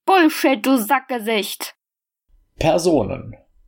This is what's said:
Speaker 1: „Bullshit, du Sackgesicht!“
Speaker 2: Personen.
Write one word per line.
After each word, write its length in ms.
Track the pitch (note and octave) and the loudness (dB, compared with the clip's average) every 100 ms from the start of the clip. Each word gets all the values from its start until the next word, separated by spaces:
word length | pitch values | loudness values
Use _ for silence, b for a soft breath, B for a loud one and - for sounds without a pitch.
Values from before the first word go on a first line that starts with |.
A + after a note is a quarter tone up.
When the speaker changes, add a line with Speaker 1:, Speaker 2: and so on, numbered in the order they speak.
Speaker 1:
„Bullshit, 600 | - F#4+ D#4 - D#4 C4 B3+ | 2 4 4 2 0 0 2
du 100 | C4 | 0
Sackgesicht!“ 960 | G#3 C#4 C4 B3 G#3+ A3 A3 - - - _ _ _ _ _ _ _ - | 2 -2 -2 -6 -4 -4 -4 -8 -14 -16 _ _ _ _ _ _ _ -4
Speaker 2:
Personen. 760 | D3+ E3 F3 D#3 F#2+ F2 G#2+ A2 _ _ | 0 0 2 0 0 -6 -12 -18 _ _